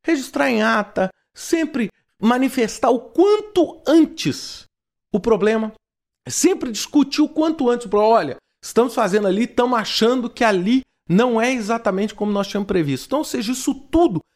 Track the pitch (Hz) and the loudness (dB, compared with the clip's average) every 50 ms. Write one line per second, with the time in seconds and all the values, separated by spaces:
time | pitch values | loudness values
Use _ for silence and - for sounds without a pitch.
0 | _ 320 330 269 254 - - 285 277 269 240 214 214 226 226 220 202 - - - | _ -4 -2 -2 -4 -4 -4 -2 -2 0 0 0 0 0 0 -2 -2 -4 -4 -4
1 | 185 190 - _ _ _ _ - - - 349 330 320 311 311 269 226 - - _ | -4 -4 -6 _ _ _ _ -18 -6 -2 -2 -2 -2 -2 -2 -4 -4 -4 -6 _
2 | _ _ _ _ 190 226 247 254 269 254 - 262 226 214 - - - 254 262 240 | _ _ _ _ 0 0 2 2 0 0 0 -2 -2 -2 -2 0 0 2 2 0
3 | - - - 330 359 403 415 427 427 - - 359 311 - - - - - 302 330 | -2 -2 2 4 4 4 4 2 0 -2 0 0 0 0 -2 -4 0 2 4 4
4 | 302 - - - - 151 - - - - - - - _ _ _ _ _ _ _ | 4 2 0 -4 -6 -4 -6 -6 -8 -16 -16 -18 -20 _ _ _ _ _ _ _
5 | _ _ - 208 185 233 220 185 196 214 226 220 220 214 214 _ _ _ _ _ | _ _ -6 -2 0 0 0 2 2 0 0 0 -2 -6 -10 _ _ _ _ _
6 | _ _ _ _ - - - - - 349 392 - 320 254 208 - - - - 294 | _ _ _ _ -14 -10 -2 0 2 2 2 0 -4 -8 -8 -8 -6 0 2 2
7 | 269 277 - - 302 294 - 311 311 330 320 - 262 240 240 240 240 185 208 208 | 2 2 0 -2 -2 0 0 -2 -2 -2 -2 0 0 0 -2 -2 -2 -2 0 2
8 | 214 220 233 214 165 139 - - _ _ _ _ - - - 220 240 254 - 262 | 4 4 4 2 2 -2 -6 -12 _ _ _ _ -16 -2 0 2 2 2 0 -2
9 | 220 185 190 214 208 190 190 208 240 233 - 240 240 254 254 226 196 - - - | 0 0 0 0 2 2 0 0 -2 -2 0 0 0 2 0 -2 -2 -2 -2 2
10 | 220 233 254 254 226 226 - - 247 220 202 180 180 208 254 262 - _ _ _ | 2 2 2 0 -2 -4 -2 0 0 2 2 2 2 2 2 2 0 _ _ _
11 | _ - 170 196 247 254 233 220 233 254 262 240 208 202 226 233 233 214 190 190 | _ 0 2 2 4 2 2 0 0 0 -2 -2 -4 -4 -4 -4 -2 -2 -2 -2
12 | 208 208 - - 208 208 202 202 196 196 - 202 202 196 202 185 156 139 131 127 | -4 -4 -6 -6 -4 -2 -2 -2 -4 -4 -4 -6 -4 -2 -2 0 0 -2 -2 -4
13 | - - 262 302 302 - - 247 208 220 254 254 - 294 269 277 - - - 330 | -4 -4 -4 -4 -4 -4 -6 -6 -4 -4 -6 -4 -4 -4 -4 -4 -4 -2 2 2
14 | 349 311 185 156 - _ _ | 2 2 0 -2 -8 _ _